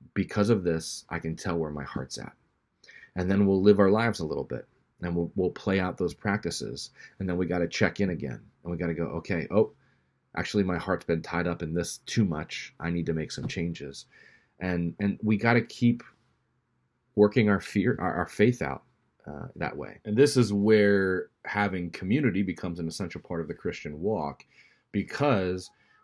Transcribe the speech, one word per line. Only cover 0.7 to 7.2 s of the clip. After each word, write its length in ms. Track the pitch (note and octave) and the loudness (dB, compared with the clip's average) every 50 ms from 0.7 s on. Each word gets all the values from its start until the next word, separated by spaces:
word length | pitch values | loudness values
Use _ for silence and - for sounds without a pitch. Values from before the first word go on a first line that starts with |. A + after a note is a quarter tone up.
| E2 E2 - - - - - - | 0 -2 -4 -6 -10 -12 -10 -8
I 100 | E2+ E2 | -8 -6
can 160 | D#2+ E2 D#2+ | -4 -6 -6
tell 220 | - - F#2+ E2+ | -4 -4 -4 -2
where 140 | E2+ D#2+ D2+ | -2 -4 -4
my 120 | D2 D2 C#2 | -6 -8 -10
heart's 340 | C2+ - C2 C2 C2 - | -8 -8 -8 -8 -8 -10
at." 160 | - - - - _ _ _ _ _ _ _ _ _ _ - - - - - _ | -12 -12 -14 -16 _ _ _ _ _ _ _ _ _ _ -20 -20 -20 -20 -8 _
And 140 | F#2 F2+ F2+ | -2 0 2
then 160 | G2 G2 G#2 | 2 4 4
we'll 160 | G2 G2 F#2 | 4 4 6
live 180 | F#2+ G#2 G2+ G2 | 8 8 8 8
our 120 | G2+ F#2+ | 6 6
lives 280 | G2+ A2 A#2 A#2 G#2 - | 6 4 2 0 -2 -2
a 60 | E2+ | -4
little 200 | D2+ D2 C#2+ C2+ | -4 -4 -6 -6
bit, 200 | - C2+ A1+ - _ _ _ _ _ _ _ | -6 -8 -10 -10 _ _ _ _ _ _ _
and 140 | F2 F2 F2 | -6 -2 -2
we'll, 160 | E2+ E2+ D#2+ - | -2 -2 -2 -2
we'll 140 | G2+ F#2 - | -2 -2 -2
play 300 | - - - G#2 F#2+ F#2+ | -2 -2 -2 0 0 0
out 180 | F#2 F2+ - | 0 -2 -2
those 160 | - F#2 E2+ - | -4 -4 -4 -4
practices. 760 | - - G#2+ G2 G#2 - E2+ D#2+ - B1+ A1 B1 C#2+ - - _ - - - _ | -4 -2 -2 -2 0 -2 -6 -6 -6 -8 -8 -10 -10 -12 -16 _ -20 -20 -20 _
And 80 | - | -8